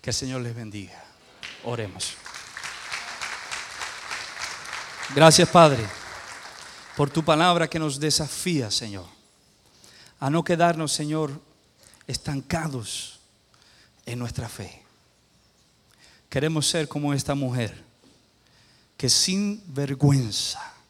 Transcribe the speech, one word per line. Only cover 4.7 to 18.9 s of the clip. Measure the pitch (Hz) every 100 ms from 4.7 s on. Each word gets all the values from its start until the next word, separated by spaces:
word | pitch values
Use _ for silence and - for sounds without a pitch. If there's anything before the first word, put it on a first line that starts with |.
| - - - - 139
Gracias, | 165 151 170
Padre, | 180 156 127 104 - - - - - - - - - - -
por | 143
tu | 165
palabra | 156 156 175 175 160
que | 165
nos | 156 135
desafía, | 151 143 147 - 185 156 113
Señor, | - 117 98 87 - _ _ _ _ _ _ - - - _
a | 135
no | 160
quedarnos, | 165 170 170 160 151
Señor, | - 151 156 151 143 _ _ _ _ - - -
estancados | 127 - 139 - 165 160 131 104 - - - _ _ _ _ _ _ _ _ -
en | 120
nuestra | 120 117 117
fe. | - 92 - _ _ _ _ _ _ _ _ _ _ _ _ - _ _
Queremos | 135 151 156 143
ser | 170 151
como | 147 143
esta | 139 - 139
mujer, | 131 123 110 - - _ _ _ _ _ _ _ _ _ _